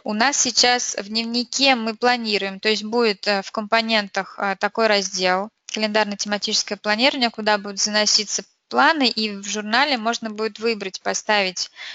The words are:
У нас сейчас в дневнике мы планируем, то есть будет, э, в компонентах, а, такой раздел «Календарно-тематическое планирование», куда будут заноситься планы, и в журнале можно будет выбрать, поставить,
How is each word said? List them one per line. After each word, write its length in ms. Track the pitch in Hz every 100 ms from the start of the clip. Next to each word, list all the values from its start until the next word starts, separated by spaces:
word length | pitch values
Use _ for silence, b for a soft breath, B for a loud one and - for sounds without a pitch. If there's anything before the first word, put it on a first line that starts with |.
У 100 | 214
нас 240 | 214 254 285
сейчас 580 | 254 - 247 247 - -
в 120 | 202
дневнике 680 | 220 226 240 240 - 277
мы 220 | 247 226 214
планируем, 640 | 247 247 220 202 196 190
то 100 | 214
есть 140 | 208
будет, 440 | 214 233 233 196 208
э, 140 | 202
в 100 | -
компонентах, 840 | - 208 226 226 220 202 196 190 -
а, 180 | 202 190
такой 300 | 208 - 220
раздел 640 | 202 190 190 185 185 214 - -
«Календарно-тематическое 1040 | 220 220 214 208 202 208 202 - 208 - 202
планирование», 540 | 214 214 262 294 240
куда 260 | - 214 208
будут 220 | 208 196
заноситься 640 | 214 208 208 - 208 - - _ _
планы, 380 | 240 277 320 247
и 240 | - 214 196
в 120 | 202
журнале 500 | 208 208 233 294 254
можно 320 | 214 233 226
будет 300 | 208 220 208
выбрать, 420 | 226 214 196 -
поставить, 720 | 196 190 - 208 185 180 - B B